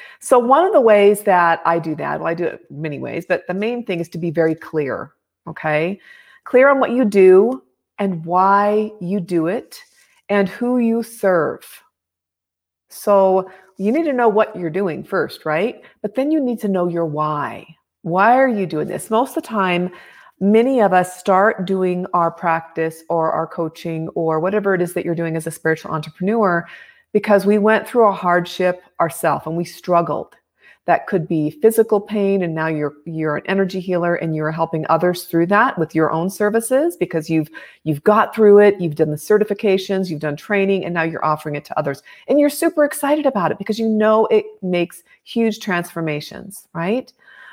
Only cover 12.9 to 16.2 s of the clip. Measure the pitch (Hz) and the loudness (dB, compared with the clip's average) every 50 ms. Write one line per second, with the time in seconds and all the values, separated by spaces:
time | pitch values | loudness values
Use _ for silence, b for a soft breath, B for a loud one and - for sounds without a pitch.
12.9 | - - - 214 202 196 196 190 190 190 185 190 B B B B B - 196 208 | -18 -6 0 2 4 6 6 4 4 2 0 -2 B B B B B -6 -2 -2
13.9 | 247 320 330 302 269 247 240 226 196 214 220 - - 180 180 160 151 190 202 180 | 0 0 0 0 0 2 2 2 4 2 2 0 -2 -8 -8 -6 -4 -4 -4 -4
14.9 | 151 - - - 196 185 147 - - - - 156 151 160 190 247 233 - b b | -4 -8 -8 -6 -4 -4 -4 -4 -6 -8 -6 -2 -2 0 -2 -2 -4 -8 b b
15.9 | b b b 202 202 262 | b b b -8 -4 -4